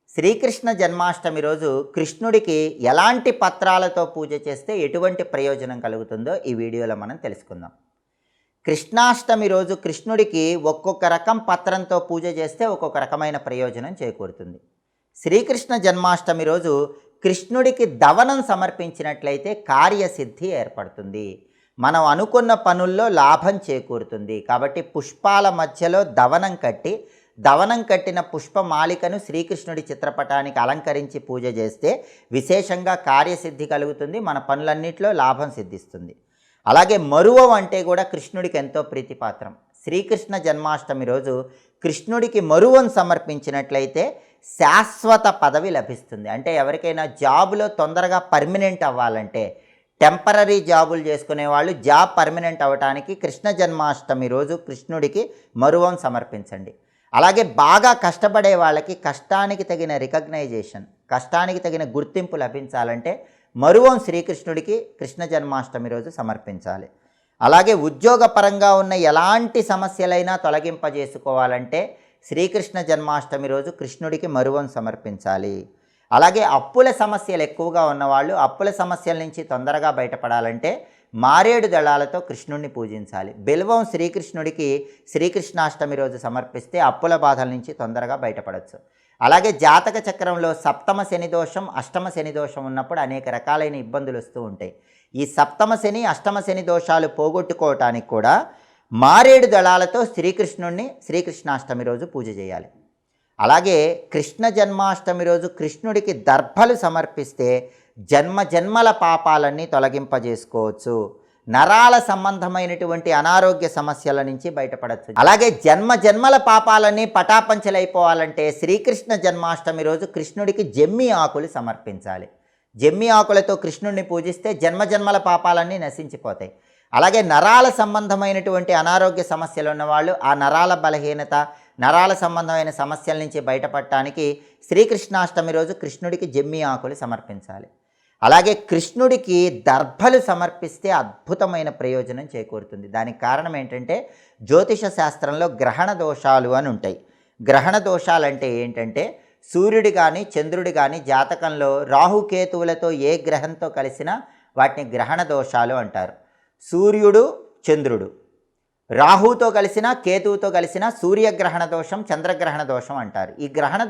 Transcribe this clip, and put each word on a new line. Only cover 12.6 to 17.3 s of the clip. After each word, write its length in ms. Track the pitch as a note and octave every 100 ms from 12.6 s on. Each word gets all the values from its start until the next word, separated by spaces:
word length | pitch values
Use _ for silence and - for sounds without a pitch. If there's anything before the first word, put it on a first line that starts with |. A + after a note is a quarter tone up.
| A3+ F#3+
ఒక్కొక్క 220 | D#3 D3 C3+
రకమైన 300 | D3 D3+ D3 -
ప్రయోజనం 480 | B2 B2+ A#2 C3+ F#3
చేకూరుతుంది. 580 | B2 G#2 F#2+ F2+ F2+ F2+ _ _ _ _ _ _ -
శ్రీకృష్ణ 500 | G3 B3 B3 - A#3+ F#3
జన్మాష్టమి 580 | F3+ F3+ F3 - E3 D#3
రోజు 220 | E3+ E3 C#3+ C#3+ - _ _
కృష్ణుడికి 640 | F#3+